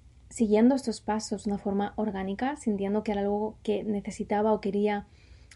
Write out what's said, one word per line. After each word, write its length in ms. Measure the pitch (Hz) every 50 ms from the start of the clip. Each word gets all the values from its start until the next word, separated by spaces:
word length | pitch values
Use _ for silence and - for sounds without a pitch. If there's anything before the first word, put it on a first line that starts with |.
| - - - - - -
siguiendo 460 | - - 233 208 208 214 233 254 277
estos 260 | 254 - 233 208 -
pasos 420 | - - 208 220 214 - 220 202 -
de 80 | 208
una 80 | 202 202
forma 340 | - 202 196 202 202 - -
orgánica, 600 | - 214 214 196 190 190 190 196 - 240 269 -
sintiendo 480 | - - 233 208 196 196 196 202 214 214
que 80 | 226
era 100 | 208 202
algo 340 | 196 202 208 208 214 214 - - -
que 200 | 220 208 196 -
necesitaba 680 | 214 208 202 196 208 185 - 202 - 214 208 214 220 214
o 80 | 208
quería 460 | - 196 190 202 208 208 208 202 202 - - - - - - - - - -